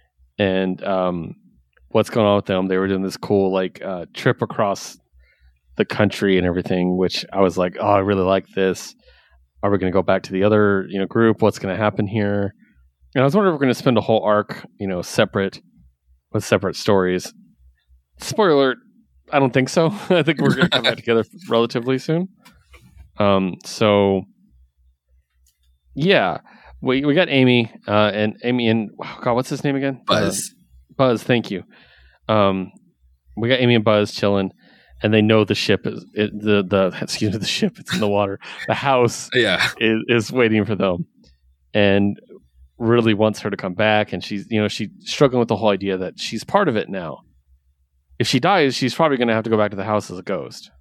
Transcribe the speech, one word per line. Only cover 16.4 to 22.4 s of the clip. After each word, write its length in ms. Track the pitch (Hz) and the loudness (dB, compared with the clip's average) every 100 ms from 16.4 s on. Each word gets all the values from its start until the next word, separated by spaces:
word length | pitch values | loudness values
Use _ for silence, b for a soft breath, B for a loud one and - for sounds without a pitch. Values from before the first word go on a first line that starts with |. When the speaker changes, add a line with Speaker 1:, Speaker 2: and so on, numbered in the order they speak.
Speaker 1:
separate 320 | - 101 95 - | 0 0 0 -4
stories. 560 | - 101 92 90 - - _ _ _ _ _ _ _ _ | 0 2 2 -2 -4 -14 _ _ _ _ _ _ _ _
Spoiler 320 | - - 202 | -8 0 2
alert, 260 | 143 135 120 _ _ _ _ _ | 4 2 0 _ _ _ _ _
I 80 | 147 | 0
don't 140 | 135 | 2
think 160 | 131 127 | 2 0
so. 180 | - 165 | 2 0
<laughs> 220 | 202 - | 0 0
I 140 | 180 | 2
think 160 | 139 151 | 2 2
we're 140 | 139 131 | 0 2
gonna 140 | 175 | 2
come 140 | 135 | 2
back 120 | 123 117 | 0 -2
Speaker 2:
<laughs> 60 | |
Speaker 1:
together 200 | - 113 113 - - | 0 0 0 -8 -2
relatively 480 | 117 117 127 120 131 | 0 0 -2 -2 -4
soon. 280 | - 160 185 _ | -2 -4 -4 _